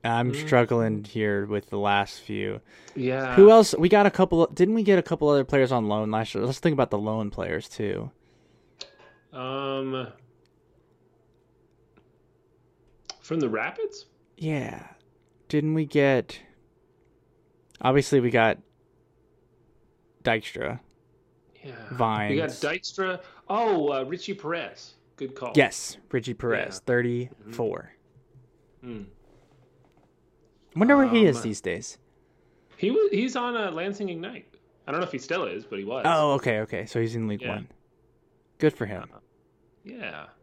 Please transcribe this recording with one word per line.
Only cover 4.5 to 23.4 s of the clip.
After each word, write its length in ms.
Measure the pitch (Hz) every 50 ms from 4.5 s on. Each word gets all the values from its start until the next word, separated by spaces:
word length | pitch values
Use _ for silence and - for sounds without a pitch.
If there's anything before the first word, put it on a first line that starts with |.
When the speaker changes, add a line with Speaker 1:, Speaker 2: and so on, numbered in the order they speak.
| - - 180 196 220
Speaker 1:
we 80 | 226 208
get 160 | 208 196 175
a 40 | -
couple 240 | - 165 - 151 147
other 140 | 147 143 131
players 280 | 131 - 139 131 123
on 160 | 131 120 110
loan 240 | 104 104 107 107 107
last 220 | 107 110 110 - -
year? 120 | 104 104
Let's 140 | 123 131 -
think 140 | - 170 151
about 180 | 135 123 -
the 60 | -
loan 320 | 101 104 107 110 110 107 101
players, 380 | - - 90 90 80 - -
too. 440 | - - - 110 101 95 98 110 139 _ _ _ _ _ _ _ _ _ _ _ _ _ _ - - _ _ - - _ _ _ _ -
Speaker 2:
Um, 720 | 131 127 131 135 139 139 135 135 135 135 131 131 131 123 117 - _ _ _ _ _ _ _ _ _ _ _ _ _ _ _ _ _ _ _ _ _ _ _ _ _ _ _ _ _ _ _ _ _ _ _ _ _ _ _ _ _ _ _ _ _ _ _ _ _ _ _ _ _ _ _ _ _ _ - - _
from 180 | _ - 160 165
the 80 | 143 120
Rapids? 560 | 110 107 113 156 - - 453 415 - - - _ _ _ _ _ _
Speaker 1:
Yeah. 500 | - 160 156 156 135 123 110 - - - - - _ _ _ _ _ _ _ _ _ _ _
Didn't 240 | - 151 147 156 156
we 120 | 160 156
get, 540 | 147 - 151 139 139 135 123 - - - - - _ _ _ _ _ _ _ _ _ _ _ _ _ _ _ _ _ _ _ _ _ _ _ _ _ _ -
obviously, 380 | - 127 131 143 131 - 143 135
we 80 | 120 120
got 300 | 113 120 113 110 90 - - _ _ _ _ _ _ _ _ _ _ _ _ _ _ _ _ _ _ _ _ _ _ _ _ _ _ _ _ _ _ _ -
Dykstra. 560 | 120 113 113 - - - - - 73 120 127 _ _ _ _ _ _ _ _ _ _ _ _ _ _ _ - -
Speaker 2:
Yeah. 100 | 139 127 - - -
Speaker 1:
Vines. 400 | 131 123 120 110 110 107 104 104
Speaker 2:
We 60 | 139
got 120 | 151 160 135
Dykstra. 680 | 127 - - 147 156 190 - - - - 190 185 185 180 - - - -